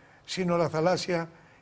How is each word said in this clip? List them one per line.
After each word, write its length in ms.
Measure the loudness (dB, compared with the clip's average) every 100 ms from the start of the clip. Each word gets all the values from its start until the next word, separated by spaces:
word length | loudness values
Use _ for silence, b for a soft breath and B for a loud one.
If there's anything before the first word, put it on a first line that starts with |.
| B B -10
σύνορα 440 | -4 0 2 2
θαλάσσια 600 | 2 2 0 0 -4 -4 B B B